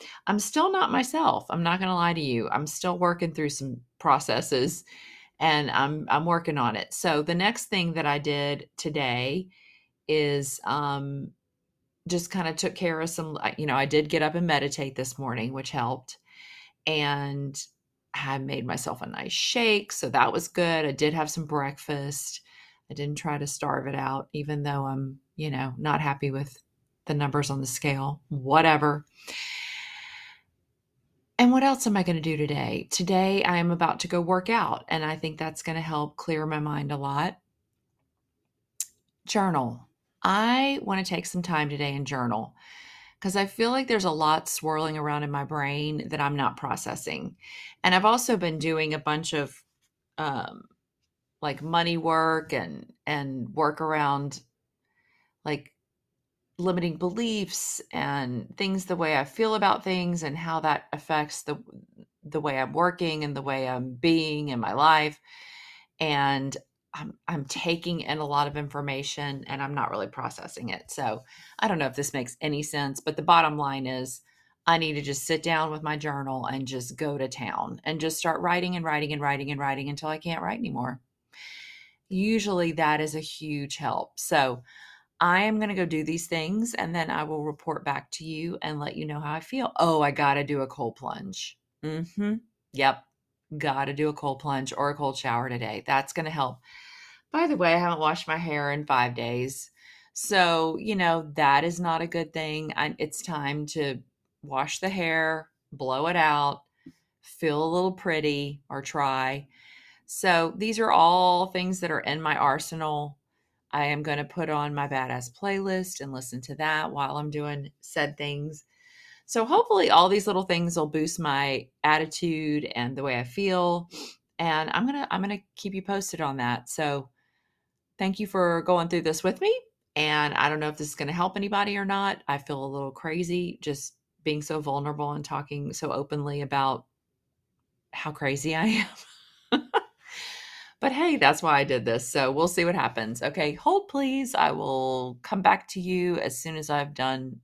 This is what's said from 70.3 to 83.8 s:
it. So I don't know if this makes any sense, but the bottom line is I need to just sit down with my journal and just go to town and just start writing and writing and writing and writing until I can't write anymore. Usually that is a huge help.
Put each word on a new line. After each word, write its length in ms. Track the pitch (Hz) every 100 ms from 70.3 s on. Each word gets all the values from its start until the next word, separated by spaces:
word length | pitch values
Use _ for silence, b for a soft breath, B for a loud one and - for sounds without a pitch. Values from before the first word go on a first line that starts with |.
| - - - 117
it. 220 | 90 -
So 320 | - 131 107 - B B B
I 80 | 220
don't 100 | 175
know 80 | 135
if 80 | 127
this 180 | 143
makes 220 | 139 127 -
any 200 | 156 147
sense, 380 | 147 151 143 135
but 160 | - 151
the 60 |
bottom 360 | 160 170 160 151
line 300 | 143 135 131
is 340 | 131 127 - _ b b b -
I 100 | 165
need 160 | 160
to 80 | 147
just 220 | 143 139 -
sit 160 | 160
down 300 | 165 165 156
with 100 | 151
my 160 | 151 151
journal 480 | 151 139 135 131 135
and 200 | 135 131
just 300 | 131 123 -
go 200 | 151 143
to 120 | 131
town 500 | - 113 - - - -
and 160 | 160
just 160 | 156 156
start 240 | 170 156
writing 340 | 175 180 180 180
and 80 |
writing 300 | 160 151 151
and 80 | 147
writing 300 | 143 139 139
and 80 | 143
writing 300 | 143 135 139
until 200 | 143 156
I 80 | 156
can't 240 | 175 165
write 180 | - 233
anymore. 400 | 208 135 127 135 _ _ _ B B B B B B B -
Usually 640 | 190 208 226 202 180 170
that 260 | 160 156 151
is 160 | 156 151
a 40 |
huge 580 | 156 - 156 147 139
help. 420 | -